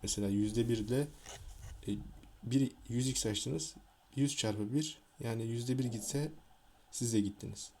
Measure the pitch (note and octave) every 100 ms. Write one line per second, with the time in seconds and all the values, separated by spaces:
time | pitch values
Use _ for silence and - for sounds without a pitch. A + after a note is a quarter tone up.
0 | G2+ - G2+ G2+ G#2+ A2 A#2 A2+ G#2+ B2+
1 | D3+ - - - - - - - - G#2
2 | - - - - A#2+ B2+ C3 - - A#2
3 | C3 B2+ A2+ G#2 - D#3 - - - _
4 | _ - C#3 - A2 G#2 G#2 C3+ D3+ -
5 | - _ A#2 A2+ A2+ A#2 A#2+ B2+ B2+ A2
6 | G#2 C#3+ D3+ - - - - - - -
7 | A#2+ A2+ G2+ G2 F#2+ F#2+ - -